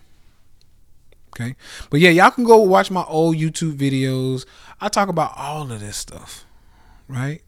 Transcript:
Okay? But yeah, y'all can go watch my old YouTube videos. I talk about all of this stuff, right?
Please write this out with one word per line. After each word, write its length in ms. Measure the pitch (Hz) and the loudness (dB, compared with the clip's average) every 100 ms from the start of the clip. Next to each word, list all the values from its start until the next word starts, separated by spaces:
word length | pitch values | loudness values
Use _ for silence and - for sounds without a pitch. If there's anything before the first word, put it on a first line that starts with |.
| - - - _ - - _ _ - - - - - | -20 -20 -20 _ -20 -20 _ _ -20 -20 -20 -20 -20
Okay? 220 | - 120 131 - - - | -12 -12 -12 -18 -20 -4
But 100 | 143 | 4
yeah, 120 | 180 | 6
y'all 200 | 170 202 | 6 4
can 120 | 262 | 4
go 140 | 233 226 | 6 6
watch 340 | 208 190 196 | 6 4 2
my 120 | 185 | -4
old 320 | 165 156 165 160 | -4 0 0 0
YouTube 380 | 160 156 165 | -4 -4 -6
videos. 720 | 143 139 135 131 131 131 131 - - - - | -2 -2 -2 -2 -4 -4 -6 -10 -20 -20 -8
I 100 | 202 | -4
talk 200 | 208 196 | -2 -2
about 240 | 170 151 - | -2 -4 -6
all 360 | 143 151 143 | -10 -10 -10
of 80 | 113 | -10
this 180 | 104 101 | -12 -12
stuff, 480 | - - - - - - _ _ _ - - | -14 -16 -20 -20 -20 -20 _ _ _ -20 -12
right? 340 | 131 135 156 | -8 -8 -8